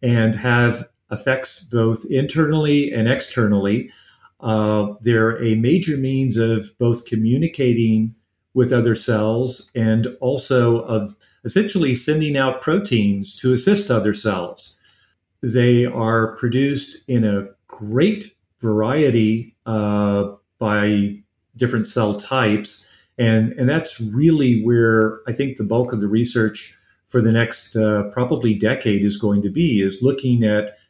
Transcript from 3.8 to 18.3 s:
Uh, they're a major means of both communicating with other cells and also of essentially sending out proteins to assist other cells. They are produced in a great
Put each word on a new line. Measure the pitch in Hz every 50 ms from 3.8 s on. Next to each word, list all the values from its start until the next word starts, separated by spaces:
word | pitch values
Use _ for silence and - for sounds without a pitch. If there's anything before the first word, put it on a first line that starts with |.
| 139 - - _ _ _ _ _ _ _ _ _
Uh, | - 117 110 107 107 107 107 107 104 101 104 -
they're | 107 117 117 113 110 113 113 - 120
a | 113 110
major | 110 113 120 156 185 - 156 151
means | 139 131 131 135 135 135 131 107
of | 110 113 113 113 110 101 - - _
both | 123 120 117 117 -
communicating | - - 110 110 113 123 135 160 165 - - 139 123 120 117 117 113 110 110 110 113 113 - _ _ _ _ _ _ _
with | 127 123 120 127
other | 120 113 120 113
cells | 110 - - 117 107 107 110 113 117 127 127 123 - - - _
and | 123 113 110 110 113 113 123 - -
also | - 123 139 139 - - 135 127 120 117 120 117 -
of | - 117 110 101 101 - - _ _ _ _ -
essentially | 117 - 190 220 214 - 190 165 135 123
sending | 120 - - 151 156 156 151 143
out | 139 135 131 127 -
proteins | - - 160 196 202 - 131 113 104 101 101 98 98 - -
to | - - 127 127
assist | 123 123 190 208 202 202 -
other | 127 110 98 107 101
cells. | - - 113 98 92 87 85 - - - - - _ _ _ _ _ _ _ _ _ _ _ _ _ -
They | 123 110 123 120 123 123 120 120
are | 120 - 117 113 113 113 113 110 110 -
produced | - - 120 120 127 135 139 143 139 - - - - - -
in | 131 117 113
a | 107 101 98 98 98 - _ _
great | _ - - 107 104 107 127 156 214 214 202 - -